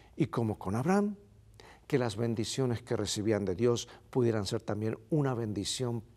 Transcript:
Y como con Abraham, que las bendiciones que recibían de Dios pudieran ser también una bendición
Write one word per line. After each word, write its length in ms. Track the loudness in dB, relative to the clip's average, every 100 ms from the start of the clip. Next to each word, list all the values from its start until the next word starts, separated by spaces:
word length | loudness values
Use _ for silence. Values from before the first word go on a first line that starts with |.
| -10 -4
Y 100 | -2
como 320 | 0 -2 -2
con 180 | -4 -2
Abraham, 400 | 2 2 2 -2 -14 -20 -20 -20 -20 -20 -2
que 120 | 0
las 180 | 0 0
bendiciones 640 | 0 0 -2 0 0 -2
que 140 | -2 -2
recibían 480 | -2 -2 2 2
de 100 | 2
Dios 340 | 2 2 2 -2 -14 -6
pudieran 360 | 0 2 2 0
ser 140 | -4
también 380 | -4 -4 -2 -4 -2
una 240 | 0 2
bendición 680 | 0 -2 -4 -4 -4 -2 -4 -8